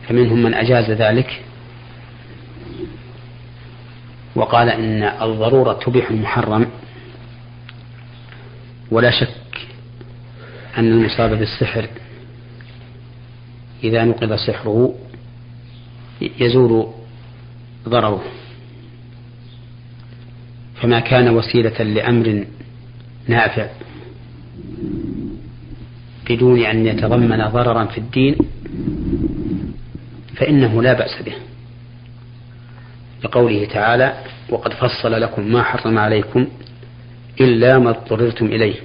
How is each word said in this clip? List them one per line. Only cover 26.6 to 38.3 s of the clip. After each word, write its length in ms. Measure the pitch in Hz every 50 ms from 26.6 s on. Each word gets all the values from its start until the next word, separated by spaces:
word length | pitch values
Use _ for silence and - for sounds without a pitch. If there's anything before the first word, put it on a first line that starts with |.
| 113 110 110 113 110
يتضمن 600 | 110 107 107 107 107 117 120 120 113 113 110 110
ضررا 400 | 107 110 123 120 120 113 117 110
في 120 | 101 -
الدين 380 | - 110 123 - 135 131 139 156 - - - - - - - - - - - - - - - - - - - - - - - - - - - - - - - - - - - - - - - -
فإنه 460 | - 135 135 151 139 131 113 107 113
لا 120 | 120 127 123
بأس 280 | 113 - - - -
به، 120 | - - - - - - - - - - - - - - - - - - - - - - - - - - - - - - - - - - - - - - - - -
لقوله 420 | - - 123 120 113 107 101 104
تعالى: 580 | 101 - 107 104 113 120 123 127 139 - - - - - - - -
"وقد 240 | 120 110 - 117 -
فصل 480 | - 123 117 - - - 117 113 113
لكم 300 | 117 113 - - 101 104
ما 120 | 117 123 120
حرم 340 | - - - - 113 113
عليكم 500 | 110 107 107 110 107 101 - - 127 131 147 - - - - - - - - - - - - - - - - - -
إلا 380 | 131 127 120 113 113 127 131 131
ما 100 | 123 117
اضطررتم 560 | 117 - - - 113 107 120 117